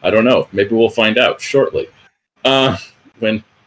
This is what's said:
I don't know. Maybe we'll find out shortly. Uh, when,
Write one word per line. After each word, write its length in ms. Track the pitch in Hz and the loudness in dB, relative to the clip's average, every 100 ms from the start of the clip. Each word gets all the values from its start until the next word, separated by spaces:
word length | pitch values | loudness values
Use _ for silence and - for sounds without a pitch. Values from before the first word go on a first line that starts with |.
I 60 | 92 | -4
don't 140 | 107 | 0
know. 220 | 120 101 - | 2 0 0
Maybe 240 | 98 101 113 | -2 0 2
we'll 120 | 113 | 2
find 280 | - 110 117 | 2 0 2
out 220 | 107 - | 0 -2
shortly. 480 | - 139 120 69 - _ _ _ _ _ | -2 0 0 -2 -8 _ _ _ _ _
Uh, 320 | 131 135 135 90 - _ _ _ | 0 2 2 -2 -10 _ _ _
when, 240 | 110 110 - _ | -4 -4 -6 _